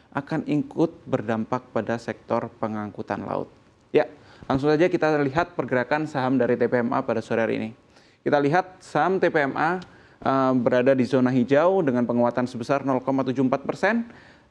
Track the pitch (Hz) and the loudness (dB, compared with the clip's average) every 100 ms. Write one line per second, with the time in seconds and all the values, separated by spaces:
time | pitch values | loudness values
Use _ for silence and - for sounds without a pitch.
0 | _ 139 - 160 - 147 135 - 165 - | _ -10 -6 -6 -2 -2 -2 -2 -2 -4
1 | - 123 107 110 110 127 - 120 107 117 | -4 -4 -2 -4 -4 -6 -4 -4 -4 -6
2 | - - - 117 117 - 110 107 104 104 | -6 -12 -4 -4 -4 -8 -8 -6 -8 -10
3 | - 101 98 95 - - _ _ _ 147 | -8 -8 -6 -6 -8 -14 _ _ _ 0
4 | - - - - - 131 147 151 175 165 | 0 -6 -20 -14 -4 0 2 2 2 2
5 | 156 147 139 143 170 - 123 127 120 151 | 0 0 0 0 -2 -4 -2 -2 0 -2
6 | 156 139 127 131 120 120 120 123 117 127 | -2 -2 0 2 2 2 2 0 0 -2
7 | 131 113 - 117 110 113 110 110 _ - | -2 -4 -2 -2 0 -2 -6 -12 _ -20
8 | _ _ 151 143 143 175 185 - - 156 | _ _ 0 2 2 0 -2 -10 -6 -2
9 | 165 190 175 160 139 127 156 185 180 - | 0 2 0 2 0 0 -2 -2 -8 -20
10 | - _ 127 135 131 127 120 123 127 131 | -20 _ -2 2 2 2 2 4 4 4
11 | 117 135 127 127 120 139 175 190 147 123 | 2 2 4 2 4 4 4 4 2 0
12 | 120 120 120 123 123 113 117 139 135 127 | 0 2 2 0 -4 -4 -2 -2 0 -2
13 | 135 135 131 127 131 135 - 135 190 233 | 0 -2 -2 0 0 0 -2 -2 0 0
14 | 233 - - - _ | -4 -12 -20 -20 _